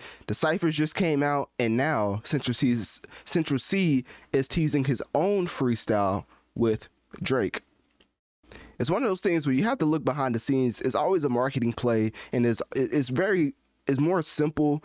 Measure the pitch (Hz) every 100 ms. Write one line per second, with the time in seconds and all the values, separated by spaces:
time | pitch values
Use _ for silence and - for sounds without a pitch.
0 | - - - 104 156 165 160 151 156 -
1 | 170 143 143 143 - - 117 117 151 127
2 | 104 101 - 143 - 117 131 117 98 -
3 | - - - 170 156 135 - 196 180 131
4 | - - - 135 - 170 156 147 131 113
5 | - 143 185 202 175 - 127 117 - 107
6 | 98 95 - _ _ - 113 107 - _
7 | _ - 104 131 95 - - _ _ _
8 | _ _ _ _ _ - - - 131 196
9 | 247 185 196 165 143 131 220 262 151 156
10 | 127 143 131 113 - 135 123 104 127 110
11 | 151 185 139 120 135 - 117 - 123 113
12 | 110 - - 127 117 110 - 135 127 147
13 | 127 131 196 185 143 - _ _ - 135
14 | 156 185 - - 151 156 151 151